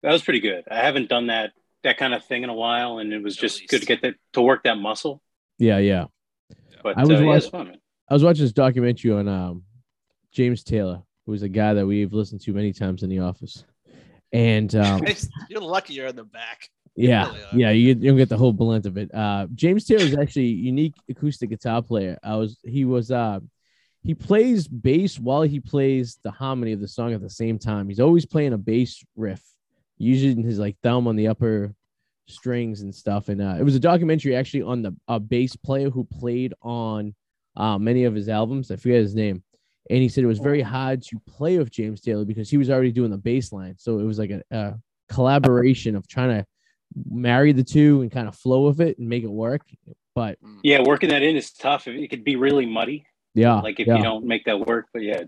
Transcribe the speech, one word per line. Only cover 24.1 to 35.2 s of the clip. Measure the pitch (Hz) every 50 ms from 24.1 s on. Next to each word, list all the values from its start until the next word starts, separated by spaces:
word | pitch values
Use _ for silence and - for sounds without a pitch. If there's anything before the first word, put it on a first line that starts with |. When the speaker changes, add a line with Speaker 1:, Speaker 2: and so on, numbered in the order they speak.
| 160
Speaker 3:
plays | - - - 196 214 226 254 247 214 160 -
bass | - 120 107 127 135 165 196 196 - -
while | 117 123 131 143 160
he | 151 143 143
plays | 120 - - 143 135 135 135 131 127 117 - _ _
the | 107
harmony | 101 - 135 135 135 127 120 113 110
of | 101
the | 101 98
song | - - 117 120 117
at | 107 95
the | 101
same | - - 117 113 113 107
time. | - 110 107 104 98 101
He's | 98 101
always | 123 151 170 170 156
playing | - - 160 147 139 120
a | 107
bass | 98 - 110 117 127 117 - - _ _ _
riff, | - 110 104 95 95 _ _ _ _ _ _ _ _ _ _ _
using | _ - 117 131 131 135 139 127 113 113
his, | 117 113 101
like, | 104 101 104 _ _
thumb | 120 117 123 123 120
on | 110
the | 107 107 110
upper | 110 - - 113 110 104 101 101 101 _ _ _ _ _ _ _ _ _ _ _
strings | - - _ 123 123 120 120 113 107 101 104
and | 98 95
stuff. | - - - 101 101 101 -
And, | 104 98 101
uh, | 98 92 82
it | 110
was | 143 135
a | 135
documentary | 123 170 175 175 170 160 160 160 - 139 127
actually | 123 131 - - 143 107
on | 92 127 123 113
the, | 101 - - _ -
a | 120
bass | 110